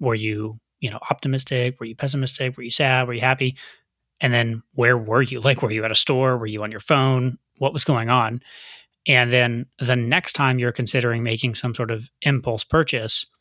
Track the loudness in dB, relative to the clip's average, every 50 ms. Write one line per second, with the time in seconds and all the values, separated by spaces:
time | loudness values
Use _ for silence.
0 | -2 -2 -2 -2 -2 -4 -4 -4 -6 -8 -10 -12 _ _ _ -8 -8 -6 -6 -6
1 | -4 -4 -4 -2 -2 -4 -2 -2 -4 -4 -2 -2 -2 -2 -4 -6 -12 -12 -10 -6
2 | -6 -4 -2 -2 -4 -4 -4 -4 -6 -6 -6 -6 -8 -6 -2 0 2 2 2 2
3 | 0 0 -4 -2 0 0 0 2 0 -2 -4 -6 -14 -20 -20 _ _ _ _ _
4 | _ _ _ -2 0 2 2 2 2 0 -2 -6 -8 _ -2 2 4 4 4 4
5 | 2 2 2 2 2 2 0 0 2 2 2 2 0 -2 -2 -2 -2 0 2 2
6 | 2 2 2 2 2 2 0 0 -4 -6 -6 -6 -6 -8 -8 -6 0 2 4 4
7 | 4 4 4 2 0 -2 -4 -6 _ _ _ -2 -2 0 0 0 0 2 2 2
8 | 2 2 2 2 2 0 -2 -6 -10 -14 -20 -20 -20 -20 -20 -20 -20 _ _ _
9 | 0 4 4 4 4 4 4 4 4 2 0 -4 -6 -10 _ -6 -2 0 0 0
10 | 2 0 0 -2 -2 -2 -2 0 2 2 2 2 0 -2 -2 -2 -4 -2 0 0
11 | 0 0 0 -2 -2 -2 -4 -2 -2 -4 -4 -4 -6 -6 -4 -4 -4 -4 -6 -8
12 | -8 -12 _ -4 0 0 0 0 0 -2 -4 -4 -4 0 2 2 2 2 -2 -4
13 | -2 0 -2 -2 -2 _ _ _